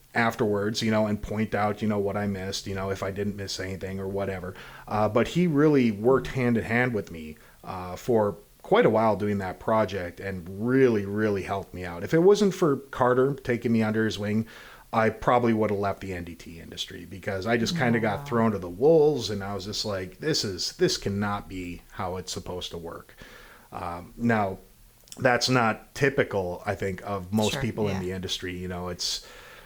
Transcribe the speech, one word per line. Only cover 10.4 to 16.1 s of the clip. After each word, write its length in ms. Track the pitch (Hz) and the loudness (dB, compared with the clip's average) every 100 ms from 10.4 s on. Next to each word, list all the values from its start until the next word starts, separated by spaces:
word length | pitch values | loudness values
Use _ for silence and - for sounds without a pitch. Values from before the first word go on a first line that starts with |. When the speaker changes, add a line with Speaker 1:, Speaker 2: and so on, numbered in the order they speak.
| 85 98 117 | -8 -4 2
Speaker 1:
really, 380 | 131 131 110 98 | 6 6 6 0
really 380 | 104 107 101 | 0 2 0
helped 300 | 87 98 92 90 | -2 -4 -6 -10
me 100 | 90 | -10
out. 180 | 85 | -8
If 100 | - | 0
it 100 | 160 | 6
wasn't 320 | 185 202 202 175 | 6 6 4 2
for 220 | 165 135 | 2 2
Carter 580 | - - 123 127 131 135 | -4 0 4 4 4 0
taking 360 | - 117 117 | -2 -2 2
me 120 | 113 | 2
under 200 | 110 110 110 | 2 2 0
his 120 | 98 | -2
wing, 300 | 104 107 113 - - - - | -2 -2 -2 -10 -20 -20 -4
I 200 | 117 110 | 2 2
probably 420 | - - 123 117 | 2 2 4 4
would 160 | 110 107 | 2 2
have 80 | 101 | 0
left 220 | 101 92 | -2 -4
the 120 | 95 | -8